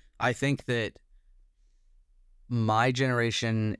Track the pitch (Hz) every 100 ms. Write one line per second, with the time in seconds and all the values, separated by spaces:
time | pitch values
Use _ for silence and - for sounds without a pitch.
0 | _ - 120 117 139 135 - 120 107 -
1 | _ - _ - _ _ _ _ _ -
2 | _ _ _ - - 120 110 110 131 123
3 | 135 120 117 - 117 110 110